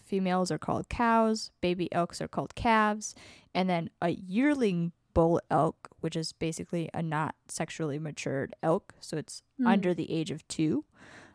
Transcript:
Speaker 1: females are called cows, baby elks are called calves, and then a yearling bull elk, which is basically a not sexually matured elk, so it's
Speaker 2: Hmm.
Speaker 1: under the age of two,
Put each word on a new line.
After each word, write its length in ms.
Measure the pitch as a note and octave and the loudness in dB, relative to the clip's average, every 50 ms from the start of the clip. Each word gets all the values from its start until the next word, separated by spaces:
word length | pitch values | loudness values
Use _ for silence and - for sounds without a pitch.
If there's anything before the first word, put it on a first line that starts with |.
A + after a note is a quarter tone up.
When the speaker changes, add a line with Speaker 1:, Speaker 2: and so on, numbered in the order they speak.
| - | -10
Speaker 1:
females 440 | - G3+ F#3+ F#3+ F3+ F3+ F#3 F#3 F3+ | -4 -2 0 2 2 2 2 2 0
are 60 | - | -2
called 300 | - - - - - - | -4 -2 -2 -2 -2 -4
cows, 640 | - - - A#3+ A#3 A3+ A3+ A3+ A3 A3 G#3+ - - _ _ | -6 -2 0 2 4 4 4 4 4 2 -2 -4 -10 _ _
baby 300 | - F3+ F3 F#3+ F3 - - | 0 0 0 0 -2 -2 0
elks 280 | F3 E3+ - - - | 0 -2 -2 -4 -8
are 60 | D#3 D#3 | -8 -6
called 260 | - - - - - | -4 -6 -6 -6 -8
calves, 600 | - - A#3+ A3+ A3 G#3+ G#3+ G#3 G#3+ G#3 - - - - - - - _ _ _ | -2 2 4 4 6 4 2 0 -2 -6 -12 -14 -14 -20 -20 -20 -20 _ _ _
and 160 | F3+ F#3 F#3 | 0 2 2
then 200 | F3+ E3+ D#3+ - - _ | 0 0 -2 -6 -6 _
a 80 | - F3 | -2 -2
yearling 800 | D3+ - F#3+ F3+ F#3 A3 C4+ D4 D4 C#4 B3 G#3 F3+ E3+ E3+ E3+ - _ _ _ _ | -2 -2 -6 -2 0 2 4 4 4 4 2 2 2 2 0 -2 -4 _ _ _ _
bull 280 | F3 E3 E3 E3+ - - _ | 4 6 6 4 2 2 _
elk, 380 | - D3+ C#3+ E3 - - - - - _ | 2 2 2 2 0 -6 -16 -20 -14 _
which 160 | - E3 - | -8 -6 -4
is 160 | E3 D#3+ - | -4 -6 -6
basically 580 | - _ E3+ D#3+ E3 - - - - E3+ D#3+ - - | -6 _ -4 -4 -4 -6 -8 -6 -4 -4 -4 -4 -4
a 80 | - E3 | -6 -4
not 320 | D#3+ D3+ D3+ D#3 - - - _ - | -2 -2 -2 -2 -4 -6 -10 _ -12
sexually 500 | - - - - - - D#3+ D3+ C3+ D3+ | -6 -6 -6 -6 -4 -6 -4 -4 -4 -4
matured 540 | D#3+ D3+ C#3+ - - C#3+ C3 C#3 A#2+ - - _ - | -6 -8 -8 -6 -4 -4 -2 -2 -4 -6 -8 _ 0
elk, 300 | E3 E3 G#3 - - - _ | 0 0 0 -2 -10 -20 _
so 160 | - - - | -12 -8 -6
it's 240 | D#3 C3+ - - - _ _ _ | -6 -6 -8 -14 -18 _ _ _
Speaker 2:
Hmm. 100 | - B3+ | 0 4
Speaker 1:
under 260 | A#3 A#3 G#3 F3+ F3+ F3+ | 4 4 4 4 2 0
the 160 | F3 - - | 0 -2 -2
age 180 | - E3 D#3 - | -2 -2 -2 -4
of 160 | - D#3 - | -6 -10 -10
two, 380 | _ - - D#3+ D3+ - D4 D4+ _ _ - - - - - - - _ | _ -2 0 0 2 0 -2 -4 _ _ -20 -20 -20 -20 -20 -20 -20 _